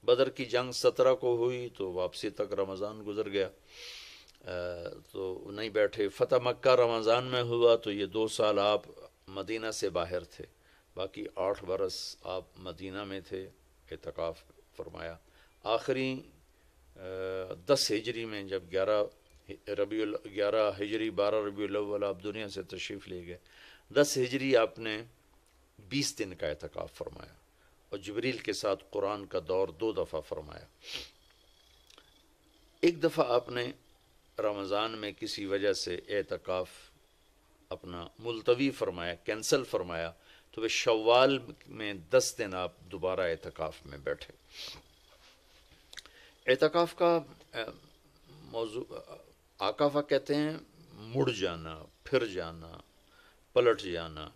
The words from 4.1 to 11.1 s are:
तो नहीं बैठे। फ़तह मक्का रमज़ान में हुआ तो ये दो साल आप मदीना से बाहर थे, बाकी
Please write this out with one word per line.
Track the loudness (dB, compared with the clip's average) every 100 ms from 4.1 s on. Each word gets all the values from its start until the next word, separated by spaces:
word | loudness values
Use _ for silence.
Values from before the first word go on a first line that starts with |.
| -20 -20 -18 -8 -6 -4 -6 -8 -12 -14
तो | -6 -6 -6 -8
नहीं | -6 -2
बैठे। | 2 2 2 -2
फ़तह | 0 2 4
मक्का | 2 2 6
रमज़ान | 6 6 4 4 4
में | 4 0
हुआ | 0 6 8 8
तो | 4
ये | -2 -2
दो | 0 0
साल | 2 2 4
आप | 4 4 0 -18 -20 _ -14
मदीना | -10 -6 -4 -4
से | -2 -2
बाहर | 0 -2 -4
थे, | -6 -16 -18 _ _ _ _ -8
बाकी | -8